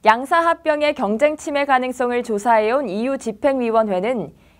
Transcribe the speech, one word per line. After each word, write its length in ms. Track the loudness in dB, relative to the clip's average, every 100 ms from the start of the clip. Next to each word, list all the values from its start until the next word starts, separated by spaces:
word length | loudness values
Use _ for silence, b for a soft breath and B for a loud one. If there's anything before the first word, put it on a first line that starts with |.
| 4
양사 340 | 2 2 2
합병의 540 | 2 0 -2 0 0
경쟁 420 | 0 -2 0 0 0
침해 300 | -4 -2 0
가능성을 560 | 0 0 -4 -2 -2
조사해온 680 | -2 -2 2 2 2 0 -2
이유 300 | -4 -4 -4
집행위원회는 1120 | -6 -2 -2 0 0 0 2 -2 -2 -4 -6 b b